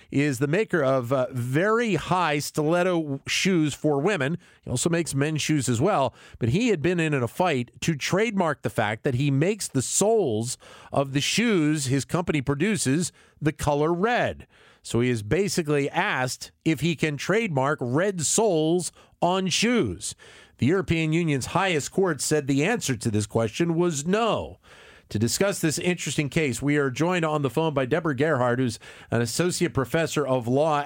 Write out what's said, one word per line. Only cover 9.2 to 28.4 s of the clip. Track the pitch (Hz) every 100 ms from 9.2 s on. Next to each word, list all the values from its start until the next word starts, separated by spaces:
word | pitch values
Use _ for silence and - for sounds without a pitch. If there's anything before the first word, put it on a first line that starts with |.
| 143
makes | 135 165 214 -
the | 135
soles | - - 196 226 165 107 120 - - - -
of | - 139
the | 135
shoes | - - 233 196 151 156 135
his | 135
company | - 160 180 156
produces | 127 143 190 196 - 143 180 - - -
the | 147
color | 151 - 147 156
red. | 170 214 240 135 73 - _ - - -
So | 117
he | 123
has | 120
basically | 104 156 202 - 151 147 143
asked | 160 202 156 127 - - _
if | - 151
he | -
can | 143 156 147
trademark | - 202 226 139 131 151
red | 123 131 202 190
soles | 143 - 220 165 156 180 170 - - -
on | 170 190 190
shoes. | - 220 240 127 80 - - - - - -
The | 117
European | 190 156 165 160
Union's | 156 170 139 110
highest | 170 190 165 -
court | - 196 143
said | - 156 135
the | 139
answer | 156 233 -
to | 120 120
this | 104
question | 104 - 113 - 170 165
was | 175 147
no. | 151 202 233 147 82 - - - - - -
To | 104
discuss | 117 - 196 185
this | 165 143
interesting | 180 180 - 147 143
case, | - 151 117
we | 139 147
are | 139
joined | 127 165 185 160
on | 151
the | 139
phone | 160 160
by | 143
Deborah | 131 151 165 127
Gerhard, | 151 143